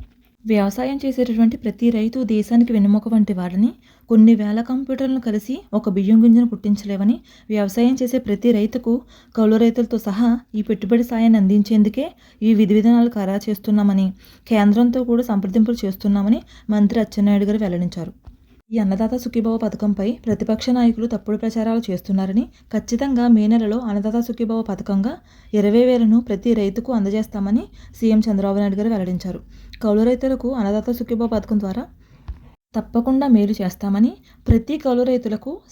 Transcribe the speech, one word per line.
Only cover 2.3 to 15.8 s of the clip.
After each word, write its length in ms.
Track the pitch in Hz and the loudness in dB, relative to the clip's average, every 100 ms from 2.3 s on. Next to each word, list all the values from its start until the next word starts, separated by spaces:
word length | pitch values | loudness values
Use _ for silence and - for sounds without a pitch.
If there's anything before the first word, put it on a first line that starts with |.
| 214 208 233 240 | -2 2 2 2
వెన్నెముక 360 | 226 202 208 214 | 2 2 2 2
వంటి 240 | 226 208 | 0 0
వారని, 380 | 180 180 180 233 - _ _ - | -2 -4 -2 -2 -2 _ _ 0
కొన్ని 240 | 226 220 | 6 6
వేల 260 | 226 208 214 | 6 2 -4
కంప్యూటర్లను 600 | 233 254 269 262 269 262 | -4 -6 -4 -4 -2 -2
కలిసి 360 | 233 214 208 277 - | -2 -4 -6 -10 -6
ఒక 140 | 208 214 | -4 -2
బియ్యం 300 | 190 196 220 | -2 4 6
గింజను 240 | 233 226 240 | 6 6 4
పుట్టించలేవని, 680 | 208 214 208 208 196 208 277 - _ - | 0 -2 -2 -2 -2 0 -2 -6 _ -6
వ్యవసాయం 460 | 214 202 196 240 | -2 -2 2 2
చేసే 240 | 262 247 254 | 2 0 -2
ప్రతి 320 | 247 202 233 | -2 -2 2
రైతుకు 420 | 220 208 247 240 240 - - _ | 2 0 -2 -2 -4 -4 -20 _
కౌలు 220 | - 214 220 | 0 2 4
రైతులతో 420 | 233 233 233 226 | 2 2 -2 -4
సహా 320 | 214 196 240 240 - | -4 -2 0 0 -4
ఈ 80 | 214 | -6
పెట్టుబడి 440 | 208 214 190 233 240 | -4 -4 0 0 0
సాయాన్ని 300 | 233 226 226 | 0 4 4
అందించేందుకే 640 | 190 208 202 220 208 214 311 - _ _ | 4 2 2 2 2 0 -6 -10 _ _
ఈ 100 | 214 | 2
విధి 200 | 214 208 | 2 4
విధానాలు 380 | 208 214 240 233 | 4 4 4 2
ఖరారు 300 | 226 190 196 214 | 0 -4 -4 -4
చేస్తున్నామని, 580 | 208 - 208 202 196 190 190 - _ - | -6 0 2 2 2 0 -4 -14 _ -2
కేంద్రంతో 560 | 226 202 208 240 254 | 2 4 4 2 2
కూడా 180 | 247 233 | 0 0
సంప్రదింపులు 560 | 240 202 190 214 220 233 | 0 -2 0 2 0 0